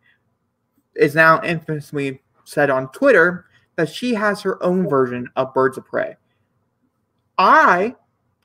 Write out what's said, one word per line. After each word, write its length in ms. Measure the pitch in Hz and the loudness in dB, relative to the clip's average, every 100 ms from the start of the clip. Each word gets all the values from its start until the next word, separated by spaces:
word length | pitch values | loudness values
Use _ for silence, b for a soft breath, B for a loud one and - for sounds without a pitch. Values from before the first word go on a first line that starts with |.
| _ _ _ _ _ _ _ _ _ - | _ _ _ _ _ _ _ _ _ 0
is 200 | 151 151 | 0 4
now 260 | 160 160 | 4 2
infamously 800 | - 165 - 151 - 147 139 131 _ _ - | 0 -6 -8 -10 -8 -8 -8 -10 _ _ -8
said 240 | 151 143 | -2 -2
on 200 | 131 135 | -2 -6
Twitter 540 | - 277 196 175 180 b b b - | 0 2 4 2 0 b b b -6
that 140 | 156 | -6
she 240 | - 247 | -6 -6
has 280 | 208 208 196 | -2 -2 -4
her 200 | 190 - | -6 -4
own 240 | 180 185 165 | -2 -2 0
version 420 | 139 123 123 123 127 | 0 0 -4 -8 -6
of 180 | 127 | -4
Birds 240 | 135 131 127 | 0 0 -2
of 80 | - | -10
Prey. 300 | 120 - - _ _ _ _ _ _ _ _ _ _ _ - | -8 -8 -12 _ _ _ _ _ _ _ _ _ _ _ 2
I 580 | 196 294 254 180 220 - _ _ _ _ | 4 6 4 2 -2 -8 _ _ _ _